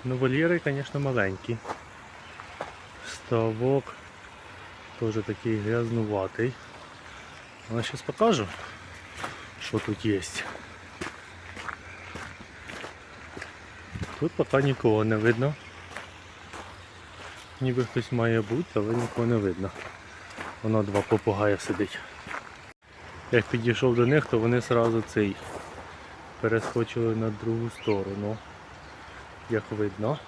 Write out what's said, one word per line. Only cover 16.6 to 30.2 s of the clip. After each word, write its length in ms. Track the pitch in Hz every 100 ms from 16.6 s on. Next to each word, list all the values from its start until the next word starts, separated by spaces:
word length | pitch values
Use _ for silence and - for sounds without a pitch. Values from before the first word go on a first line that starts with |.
| - - - - - - - - - -
Ніби 240 | 131 123
хтось 280 | 117 123 -
має 280 | 120 117 113
бути, 280 | 101 123 175
але 200 | 113 104
нікого 320 | 117 120 - 117
не 100 | 117
видно. 340 | 101 87 95 - - - - - - - - -
Воно 200 | 110 110
два 180 | 101 101
попугая 580 | - 110 - 98 104 98
сидить. 400 | - 95 98 - - - - - - - - - - - - - -
Як 120 | 123
підійшов 520 | - 123 117 110 127 120
до 100 | 120
них, 200 | 147 -
то 120 | 117
вони 220 | 117 123
сразу 420 | - 117 117 113
цей 340 | 104 110 101 95 - - - - - - - - - -
перескочили 760 | 113 113 - 120 117 120 113 110
на 140 | 113
другу 400 | 104 113 113 117
сторону. 680 | - - 101 95 98 104 110 - - - - - - - - - - -
Як 120 | 110 -
видно. 480 | 107 104 95 110 151